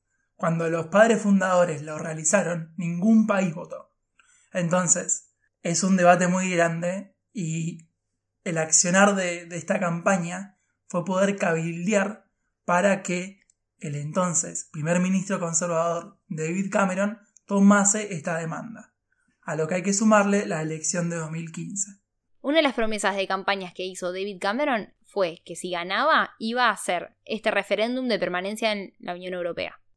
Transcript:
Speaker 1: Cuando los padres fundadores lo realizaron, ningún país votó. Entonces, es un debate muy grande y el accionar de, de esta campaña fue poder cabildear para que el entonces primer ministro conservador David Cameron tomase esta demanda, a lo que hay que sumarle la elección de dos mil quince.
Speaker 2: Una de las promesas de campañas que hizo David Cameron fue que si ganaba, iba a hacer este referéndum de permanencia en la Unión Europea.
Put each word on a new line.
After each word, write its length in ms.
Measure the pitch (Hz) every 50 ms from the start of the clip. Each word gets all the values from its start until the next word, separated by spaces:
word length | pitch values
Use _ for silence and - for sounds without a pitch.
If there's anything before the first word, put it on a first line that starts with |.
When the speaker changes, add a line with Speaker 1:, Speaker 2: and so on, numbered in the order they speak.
| _ _ _ _ _ _ _
Speaker 1:
Cuando 340 | _ - 170 165 165 165 165
los 160 | 165 165 165
padres 380 | 165 - 196 220 226 226 - -
fundadores 580 | 202 202 190 185 190 185 180 175 170 - 143
lo 160 | 151 156 151 156
realizaron, 760 | - 160 156 156 156 - 214 196 175 165 175 170 165 - - -
ningún 480 | 170 170 175 175 190 220 226 220 208
país 300 | 214 202 190 190 175 156
votó. 360 | 170 - - - - - - _ _ _ _ _ _ _ _ _ _ _ _ -
Entonces, 800 | 185 175 165 180 180 180 165 - 175 - - - - - _ _ _ _ _ _ _ -
es 200 | 170 170 170 190
un 140 | 185 190 185
debate 300 | 175 175 180 175 180 180
muy 240 | 180 185 185 185
grande 680 | 180 165 170 170 165 165 175 175 185 202 202 - _ _ _ _ _
y 560 | 214 170 160 165 165 160 165 - - - _ _ _ _ _ _ _ _ _ _ _ _
el 160 | 202 165 160
accionar 560 | 160 156 - - - 175 180 190 202 208 202
de, 320 | 190 185 175 170 175 175 170
de 100 | 175 165
esta 220 | 165 - 196 -
campaña 800 | 185 170 170 170 165 208 - 175 170 170 180 185 196 196 - _ _ _ _ _ _
fue 180 | _ - - 160
poder 340 | 190 185 185 196 196 202 196
cabildear 840 | 202 180 165 165 160 170 165 170 175 190 214 196 196 202 - - _ _ _ _ _ _ _ _ _
para 400 | - 175 175 185 202 190 196 -
que 380 | - 175 180 180 196 - _ _ _ _ _ _ _ _ _
el 160 | - 156 143
entonces 760 | 143 147 151 156 190 180 180 160 - - 170 170 - - - -
primer 260 | 156 147 165 175 180
ministro 400 | 180 185 190 190 180 202 196 180
conservador 800 | 175 165 165 - 185 175 170 160 170 170 165 170 165 - - _ _ _
David 420 | 156 156 156 165 175 196 196 196
Cameron 480 | - 202 196 185 185 190 202 208 220 - _ _ _ _ _
tomase 720 | - 196 196 196 202 202 202 196 202 - 214 208 202 196
esta 220 | 156 - 180 165 165
demanda, 560 | 165 160 156 160 - 226 226 - - - _ _ _ _ _ _ _ _ _ _ _
a 120 | - 156
lo 120 | 151 160 156
que 80 | 180
hay 80 | 185 175
que 100 | 202 202
sumarle 540 | 202 226 214 214 208 196 202 202 202 202 202
la 160 | 170 156 160
elección 480 | 156 160 156 160 - - 175 170 170
de 60 | 170 165
dos 120 | 160 156
mil 220 | 160 165 165 160
quince. 400 | 160 170 165 165 202 202 - 208 - - _ _ _ _ _ _ _ _
Speaker 2:
Una 160 | - 254 294 330
de 60 | 311
las 100 | 277 -
promesas 420 | - 220 214 214 208 - 196 196
de 120 | 196 190 175
campañas 440 | 190 190 185 - 202 196 185 170 -
que 100 | - 185
hizo 260 | 190 185 - 185 175
David 280 | 180 190 196 208 196 180
Cameron 540 | - 196 214 254 294 294 254 214 185 - _ _ _
fue 400 | - - 202 190 165 165 - _
que 100 | - 170
si 140 | - - 185
ganaba, 600 | 175 170 175 185 196 214 262 311 311 240 196 - - _
iba 300 | 240 226 233 247 247 226
a 40 | 202
hacer 420 | - - - 180 170 170 - - _ _
este 280 | - 220 208 - 220
referéndum 560 | 202 202 190 - 208 202 214 240 247 262 262 247
de 100 | 214 180
permanencia 540 | 180 175 180 180 185 196 214 208 233 220
en 240 | 208 202 190 - - _
la 160 | - 180 180
Unión 220 | 175 180 185 185
Europea. 440 | 180 175 170 165 - 175 - - - _ _ _